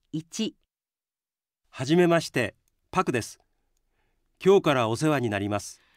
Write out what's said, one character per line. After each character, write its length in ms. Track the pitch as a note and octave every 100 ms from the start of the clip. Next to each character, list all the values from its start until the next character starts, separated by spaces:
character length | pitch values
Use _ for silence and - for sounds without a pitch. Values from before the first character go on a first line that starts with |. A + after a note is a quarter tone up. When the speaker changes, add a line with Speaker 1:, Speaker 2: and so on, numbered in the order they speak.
| _
Speaker 1:
一。 460 | D#3+ - - A3 - _ _ _ _ _ _ _ _ _ _ _
Speaker 2:
は 140 | -
じ 100 | C3
め 140 | E3+ F3
ま 120 | E3
し 100 | -
て、 260 | C#3 G#2 - _ _ _
パ 140 | F3+
ク 80 | F#3
で 100 | B2
す。 160 | - - _ _ _ _ _ _ _ _ _ _
今 120 | F#3 G3
日 60 |
か 120 | E3
ら 140 | C3 A2+
お 80 | A2+
世 100 | D#3
話 140 | C#3+
に 100 | A#2+
な 80 | G2+
り 100 | G2+
ま 120 | G#2
す。 200 | - - _